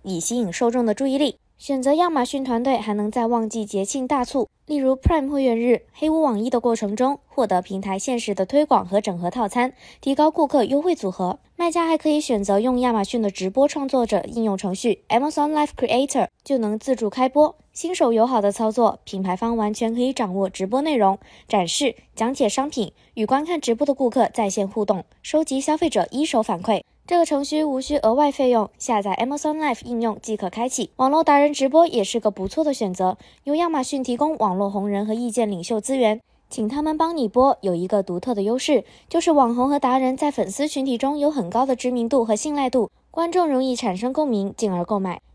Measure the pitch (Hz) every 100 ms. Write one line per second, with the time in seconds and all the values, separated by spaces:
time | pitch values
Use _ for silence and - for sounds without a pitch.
0 | 196 170 - 240 202 - 233 247 226 214
1 | 269 269 294 - _ _ - 269 262 311
2 | 359 294 247 277 262 233 269 240 214 208
3 | 208 247 226 233 220 226 208 196 196 277
4 | 254 285 247 269 - _ - 294 262 262
5 | - 330 277 285 262 226 240 233 _ -
6 | 311 320 294 208 240 240 240 226 202 220
7 | 254 277 _ - 220 180 - 190 196 196
8 | - 240 220 185 190 277 302 220 180 196
9 | 202 175 175 254 208 247 254 - - -
10 | 269 277 311 311 294 285 226 277 349 330
11 | 190 185 180 - _ - 349 339 330 311
12 | 311 302 294 214 196 202 247 247 247 226
13 | 196 240 208 - 190 254 285 302 269 262
14 | 226 202 - 233 220 190 196 190 233 185
15 | - 233 294 302 294 302 302 - 277 240
16 | 277 262 - _ - 269 214 214 - 254
17 | 214 262 254 285 302 - _ - 330 359
18 | 262 226 240 247 202 196 220 220 226 -
19 | - 190 190 185 226 233 208 214 226 233
20 | 254 262 202 190 190 - 190 254 311 262
21 | 196 196 - - - 208 170 - 277 -
22 | _ - 226 277 220 262 285 349 175 -
23 | _ - 214 269 320 339 - 226 285 269
24 | 247 254 220 - 202 214 196 220 208 190
25 | - _ - 302 320 269 285 311 339 208
26 | - 247 320 240 220 175 233 196 - _
27 | - 349 330 285 285 302 302 262 262 285
28 | 220 254 294 277 254 233 202 - - 214
29 | 196 - 240 294 302 311 302 226 240 233
30 | 226 202 - 214 185 214 247 - 202 -
31 | 262 311 320 285 294 285 269 311 339 240
32 | - 233 214 196 190 - 302 262 202 180
33 | 185 190 - _ 277 311 349 302 262 277
34 | 254 240 302 311 208 185 202 196 208 202
35 | 214 226 240 226 214 180 175 220 226 269
36 | 220 226 _ _ - - 220 285 311 311
37 | 330 330 220 247 277 262 190 175 185 208
38 | 190 175 - 202 202 254 - 254 - -
39 | - 330 359 294 240 240 262 285 254 262
40 | 254 262 294 254 190 196 294 285 269 233
41 | 269 294 285 294 175 220 269 240 247 247
42 | 233 277 226 214 302 294 262 254 196 _
43 | _ 320 339 359 330 262 262 247 233 180
44 | 247 269 294 214 196 - 208 180 170 202
45 | 190 - _